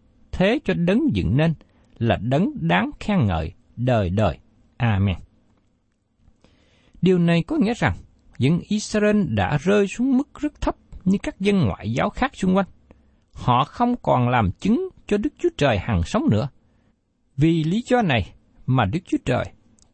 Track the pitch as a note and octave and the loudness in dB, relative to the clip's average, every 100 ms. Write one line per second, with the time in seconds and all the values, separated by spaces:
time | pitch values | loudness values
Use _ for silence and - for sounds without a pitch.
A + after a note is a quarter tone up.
0 | _ _ _ - F#3+ C4+ - E3+ E3+ G#3+ | _ _ _ -2 0 0 -2 -2 0 0
1 | D#4 G#2 D#2+ A#2+ E3 D3+ - _ _ - | 0 0 0 0 0 -2 -10 _ _ -4
2 | A2+ E2+ G#2+ C#3 A#3 C#4+ E3 F3 C4 - | -2 0 0 0 0 -2 -2 0 -2 -6
3 | - G3+ G#2+ D#2+ D#2+ - _ - B2 A#2 | -2 0 0 0 -4 -10 _ -6 0 0
4 | F#2 G2 G2+ - _ _ _ - A#2+ G2+ | 0 0 0 -2 _ _ _ -4 0 2
5 | G2+ E2+ - _ _ _ _ _ _ _ | 0 -2 -10 _ _ _ _ _ _ _
6 | _ _ _ _ _ _ _ _ _ - | _ _ _ _ _ _ _ _ _ -2
7 | F3 F#3 E3+ E3+ - D#4+ G#3 A#3+ C#3 F2 | 2 4 4 2 0 0 0 0 -2 -4
8 | - _ _ - B2 E3+ - G#3 - G#3+ | -10 _ _ -2 0 0 -2 -6 -2 0
9 | G#3 G#3+ F3 G#2+ F#2 D3 F3 G#3 G3 - | 2 2 0 0 0 0 2 2 0 -2
10 | C4 B3+ C#4+ - D4+ - D4 - _ - | 0 0 -2 -6 -8 -4 -6 -6 _ -6
11 | F#3 G3 - - F#3+ G3 A#2 - G#2+ B2 | -2 -2 -2 -4 0 2 2 -2 -4 -2
12 | F#3+ - C4+ - F#3 F#3 F#3+ - _ - | -2 -2 -4 -2 0 0 0 -6 _ -20
13 | _ _ _ - - B2 C#3+ - A#3+ B3 | _ _ _ -6 0 0 0 -2 -2 0
14 | - C3 A#2+ B2 G2 - F#3+ C4 F#4 - | 0 2 2 2 0 0 0 0 -2 -10
15 | - G#3 B3+ - F4 - C#3+ G#2 - F#2+ | -4 -2 -2 -4 -4 0 0 0 0 -2
16 | E2+ G#3+ D#4 G#2 C3+ - _ _ _ _ | 0 0 2 0 -2 -8 _ _ _ _
17 | _ _ _ - D#3+ E3 D#3 G3+ - B3 | _ _ _ 0 2 2 0 -2 0 0
18 | G3 A#2+ F#2 - _ _ - C3 G#2 D3+ | 2 0 -2 -10 _ _ -2 0 0 -2
19 | - D#4 - B2+ - - _ _ _ | -4 -4 -2 -2 -4 -10 _ _ _